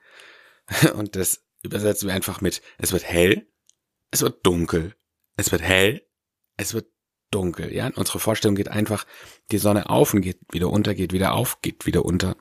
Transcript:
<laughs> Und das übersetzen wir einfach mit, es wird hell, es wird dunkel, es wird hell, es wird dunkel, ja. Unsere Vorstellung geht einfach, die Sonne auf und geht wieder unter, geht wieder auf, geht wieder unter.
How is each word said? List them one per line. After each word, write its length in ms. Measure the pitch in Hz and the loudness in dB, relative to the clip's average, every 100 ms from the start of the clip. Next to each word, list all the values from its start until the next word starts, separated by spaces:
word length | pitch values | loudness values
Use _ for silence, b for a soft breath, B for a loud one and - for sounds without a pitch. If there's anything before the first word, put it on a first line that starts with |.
| b b b b | b b b b
<laughs> 500 | b b - - 160 | b b -8 2 2
Und 220 | - 104 95 | 2 -6 -4
das 260 | 90 - _ _ | -4 -4 _ _
übersetzen 440 | 98 101 104 101 101 | -8 -2 0 0 -2
wir 60 | |
einfach 260 | 95 101 92 | -4 -4 -2
mit, 200 | 92 - b b | -2 -4 b b
es 140 | - | -2
wird 120 | 87 | -2
hell, 440 | - 85 180 208 - _ _ _ _ _ _ | 0 4 4 4 -2 _ _ _ _ _ _
es 100 | - | -2
wird 240 | 127 - - | -2 2 2
dunkel, 480 | 87 82 85 82 - _ _ _ - | 2 2 -2 -2 -10 _ _ _ -4
es 140 | - | 0
wird 120 | 85 | 0
hell, 420 | 85 92 98 151 - _ _ _ _ - | 2 4 4 0 -10 _ _ _ _ -8
es 200 | 98 110 | -6 -6
wird 100 | - _ _ _ _ | -8 _ _ _ _
dunkel, 420 | 104 92 85 - | -2 -2 -4 -6
ja. 160 | 95 117 - | -4 -4 -4
Unsere 240 | 95 95 | -4 -2
Vorstellung 360 | - 110 107 101 | -2 0 2 2
geht 120 | 98 | 0
einfach, 380 | 104 107 104 B B B B - | -2 0 -2 B B B B -4
die 60 | 101 | 0
Sonne 320 | 104 104 - | 2 2 2
auf 240 | 120 143 | 2 4
und 60 | 104 | 4
geht 200 | 92 - - | 0 -4 -8
wieder 180 | 87 90 | -4 0
unter, 240 | 104 104 | 2 0
geht 200 | 95 90 | -2 -2
wieder 180 | 92 95 | 0 0
auf, 300 | 113 120 - | 0 -2 -4
geht 240 | - - - | -8 -6 -2
wieder 180 | 82 | 0
unter. 320 | - 87 95 - | 2 0 -2 -4